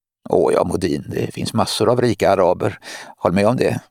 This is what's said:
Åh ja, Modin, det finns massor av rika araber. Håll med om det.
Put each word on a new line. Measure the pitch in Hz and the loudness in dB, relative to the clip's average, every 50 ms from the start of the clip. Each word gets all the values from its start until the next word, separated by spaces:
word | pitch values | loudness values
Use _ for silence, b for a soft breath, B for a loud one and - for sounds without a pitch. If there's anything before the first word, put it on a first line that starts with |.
| _ _ _ _ _ - | _ _ _ _ _ 0
Åh | - 92 76 - - | 2 2 4 4 4
ja, | - 92 | 2 2
Modin, | 90 85 - - 82 71 71 - - | 0 -2 -2 -2 -2 -2 -4 -4 -6
det | - - - - - | -6 -6 -6 -6 -6
finns | - - - - | -8 -8 -4 -2
massor | 110 92 - - - 107 101 | -2 -2 -2 -2 0 0 2
av | 123 123 | 2 2
rika | 117 120 104 - 95 85 | 0 0 0 0 2 2
araber. | 98 92 92 85 90 92 110 113 - - B B B B B B B | 2 4 4 2 2 0 -2 -4 -6 -8 B B B B B B B
Håll | B - 98 87 | B -2 0 2
med | 101 101 | 2 2
om | 107 127 | 2 2
det. | - - 90 113 - - _ | 2 0 0 -2 -4 -8 _